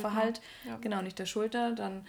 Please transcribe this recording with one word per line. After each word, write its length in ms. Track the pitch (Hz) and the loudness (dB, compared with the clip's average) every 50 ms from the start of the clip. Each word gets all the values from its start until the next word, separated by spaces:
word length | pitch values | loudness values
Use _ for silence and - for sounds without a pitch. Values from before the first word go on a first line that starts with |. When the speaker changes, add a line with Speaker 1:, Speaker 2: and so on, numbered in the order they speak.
| 208 | 0
Speaker 1:
er 60 | 214 | 2
Speaker 2:
Schuldner. 120 | 208 220 | 4 4
Speaker 1:
halt, 180 | 220 226 226 - - - - - - | 4 4 2 -2 -6 -14 -16 -12 -10
Speaker 2:
Ja. 100 | 240 226 226 | -8 -8 -4
Speaker 1:
genau, 180 | 233 214 208 196 | -2 0 0 0
nicht 160 | 185 190 190 - | 0 -2 -4 -4
der 80 | 190 | -4
Schuldner, 460 | 180 - 214 214 220 240 240 240 233 | -2 2 2 2 2 2 2 2 2
dann, 340 | 233 226 202 190 190 190 196 | 2 0 -2 -2 -4 -6 -8